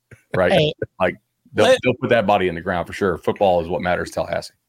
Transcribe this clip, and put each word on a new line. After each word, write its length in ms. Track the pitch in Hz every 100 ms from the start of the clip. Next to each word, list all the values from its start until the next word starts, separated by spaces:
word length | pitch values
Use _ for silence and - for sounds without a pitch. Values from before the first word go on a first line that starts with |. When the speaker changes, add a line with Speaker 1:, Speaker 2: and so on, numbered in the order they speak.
| _ - _ 92
Speaker 1:
Right? 160 | 90
Speaker 2:
Hey, 200 | 165 151 - - -
Speaker 1:
Like, 160 | 90 - _ _ _
they'll, 120 | 101 110
Speaker 2:
let 120 | 262
Speaker 1:
they'll 120 | 123
put 160 | 113 120
that 160 | 117 101
body 200 | 101 92
in 60 |
the 60 | 85
ground 260 | 87 87 82
for 60 |
sure. 240 | 92 101 80
Football 420 | - 104 98 87
is 60 | 82
what 120 | 87
matters, 300 | 90 87 87
Tallahassee. 440 | - 82 85 - _